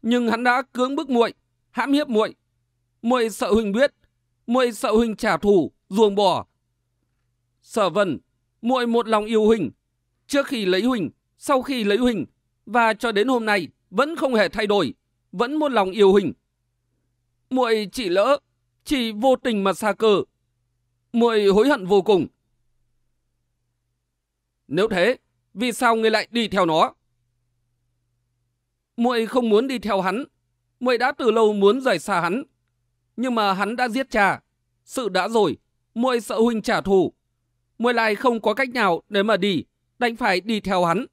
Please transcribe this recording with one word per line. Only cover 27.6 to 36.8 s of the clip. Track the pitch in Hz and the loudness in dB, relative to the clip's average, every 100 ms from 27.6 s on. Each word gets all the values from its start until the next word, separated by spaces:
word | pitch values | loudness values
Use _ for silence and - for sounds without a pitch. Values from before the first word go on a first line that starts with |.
| _ _ _ _ _ _ _ _ _ _ _ _ _ - | _ _ _ _ _ _ _ _ _ _ _ _ _ -2
Muội | 233 240 226 | 0 0 -2
không | 254 233 | -2 2
muốn | 208 262 | 2 2
đi | 247 | -4
theo | 202 196 | -2 -2
hắn. | 185 202 302 _ _ _ _ _ | -2 -4 -8 _ _ _ _ _
Muội | 247 240 | -2 0
đã | 254 | -2
từ | 294 254 | 0 0
lâu | 220 220 | 2 2
muốn | 208 196 254 | 4 2 2
rời | 262 185 | 0 -2
xa | - 185 | -2 -2
hắn. | 170 220 302 _ _ _ _ _ _ - | -2 -4 -8 _ _ _ _ _ _ -8
Nhưng | 254 233 | -4 -2
mà | 208 | 0
hắn | 185 202 240 | -2 -4 -4
đã | 247 | -4
giết | 220 269 | -4 -4
cha. | 220 196 135 _ _ _ _ _ | 0 0 0 _ _ _ _ _
Sự | - 226 | -6 -4
đã | 185 190 | -2 0
rồi, | 226 190 113 _ _ _ | 0 0 -2 _ _ _
muội | 220 254 240 | -4 -2 -2
sợ | - 214 | -4 0
huynh | 233 220 | 0 0
trả | 220 190 | -2 -2